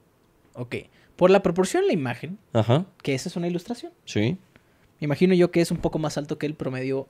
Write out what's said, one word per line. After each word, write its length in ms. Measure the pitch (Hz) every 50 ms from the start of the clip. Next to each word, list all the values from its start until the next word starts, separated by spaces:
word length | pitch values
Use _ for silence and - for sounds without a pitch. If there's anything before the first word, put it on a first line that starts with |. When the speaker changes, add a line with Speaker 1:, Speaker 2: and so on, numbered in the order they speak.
| _ _ _ _ _ _ _ _ _ _ -
Speaker 1:
Ok. 220 | 120 123 120 - 104 - _ _ _ _ _ _
Por 140 | - 175 180
la 140 | 190 196 196
proporción 400 | 185 170 185 185 190 - 349 392
de 40 |
la 60 | 403 277
imagen, 460 | 170 135 120 120 120 - 147 190 - _ _ -
Speaker 2:
Ajá. 320 | 117 110 117 120 151 185 - _ _ -
Speaker 1:
que 100 | - 135
esa 160 | 131 - 180
es 60 | -
una 120 | 180 170
ilustración. 440 | 175 180 170 - - 240 - - 339 - _ _
Speaker 2:
Sí. 320 | - - - 208 120 190 190 _ _ _ _ _ _ _ _ _ _ _ -
Speaker 1:
Me 60 | 156
imagino 300 | 147 143 - 185 185 190
yo 160 | 175 175 170
que 100 | - 170
es 80 | 170 -
un 80 | 180
poco 220 | 165 - 165 - 165
más 180 | 156 165 -
alto 220 | - 143 147 151 143
que 60 | -
el 80 | 147 156
promedio 520 | - 156 143 131 127 127 135 135 135 135 -